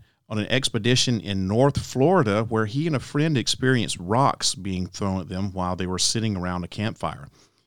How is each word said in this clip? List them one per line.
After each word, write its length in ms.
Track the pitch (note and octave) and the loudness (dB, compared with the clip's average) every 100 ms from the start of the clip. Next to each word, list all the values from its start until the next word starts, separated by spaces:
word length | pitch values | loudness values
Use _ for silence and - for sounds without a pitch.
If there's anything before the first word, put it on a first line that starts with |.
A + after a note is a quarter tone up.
| - _ - | -20 _ -6
on 120 | A2 | -4
an 80 | G#2 | 0
expedition 720 | C3 - A2+ A#2+ B2+ C3 A#2 | 0 0 0 2 4 2 0
in 260 | G2 F#2+ F#2+ | 0 -2 2
North 320 | G#2+ C#3+ - | 4 4 2
Florida 640 | - B2+ D3 F#3 G#2+ G#2 | -4 2 4 4 4 2
where 220 | A#2 A2 G#2+ | 2 0 -2
he 220 | C3 E3+ | -2 -2
and 80 | C3+ | -2
a 40 | |
friend 380 | - C#3+ D#3+ C#3 | -2 0 2 2
experienced 600 | - - C3 B2 F#2+ - | 0 0 2 2 0 -4
rocks 560 | F2 A#2 C3+ - - - | 0 2 2 2 -2 -4
being 320 | F#2+ F#2 F2+ | -4 -4 -4
thrown 340 | - G2+ F#2+ | -4 -2 -2
at 80 | F2+ | -4
them 240 | F#2 G2+ | -4 -4
while 220 | F#2 F2+ F2+ | -2 -2 -2
they 100 | F2+ | -2
were 140 | F2+ | 0
sitting 360 | - A#2 A2 F#2+ | 0 0 0 -2
around 280 | F2+ F2+ | -2 -4
a 40 | F2 | -6
campfire. 600 | - G#2+ - D#2+ - C#2 _ _ _ | -4 -4 -4 -6 -8 -14 _ _ _